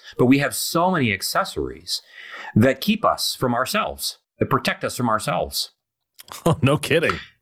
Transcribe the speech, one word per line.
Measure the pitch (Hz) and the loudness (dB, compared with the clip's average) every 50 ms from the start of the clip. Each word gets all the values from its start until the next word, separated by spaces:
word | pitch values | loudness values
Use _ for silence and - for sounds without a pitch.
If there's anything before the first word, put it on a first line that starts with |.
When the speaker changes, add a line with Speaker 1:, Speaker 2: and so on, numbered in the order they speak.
| - - - - | -20 -8 -2 2
Speaker 1:
But | 131 | 4
we | 123 135 139 | 4 6 4
have | 143 127 - | 2 0 -2
so | - - - - 165 170 190 | -4 -4 -2 0 2 2 2
many | 185 165 135 113 98 | 2 2 2 2 0
accessories | 92 - - - 170 190 185 - - 69 64 - 80 87 - - - - _ - - - - - - - - - | 0 -2 -2 -2 -2 -2 -2 -4 -6 -6 -6 -8 -10 -8 -8 -8 -8 -8 _ -20 -20 -18 -16 -16 -16 -12 0 2
that | 107 113 135 127 - | 4 6 6 4 2
keep | - 202 220 - - | 0 0 0 2 2
us | 85 76 - - - - | 0 0 0 -2 -4 -4
from | - - 123 120 | -2 -2 -2 0
ourselves, | 117 127 - - 208 214 85 69 - - - - - _ _ _ - | -2 -2 -2 -2 -2 -4 -4 -6 -8 -8 -8 -8 -10 _ _ _ -6
that | 113 - | -2 0
protect | 143 123 - - 185 - - | 0 0 0 -2 -4 -4 -4
us | 117 - - | -6 -4 -2
from | 120 117 | 0 0
ourselves. | 110 107 - - 160 90 82 73 - - - - _ | 0 0 0 -2 -2 -2 -4 -4 -4 -6 -8 -8 _
Speaker 2:
<laughs> | _ _ _ _ _ _ _ _ - - - - - - | _ _ _ _ _ _ _ _ -20 -20 -20 -10 -2 0
Oh, | 170 151 - | 0 2 4
no | - 135 143 143 | 4 2 2 2
kidding. | - - 127 165 156 117 90 - - - _ _ | 0 0 2 2 2 2 0 -2 -6 -14 _ _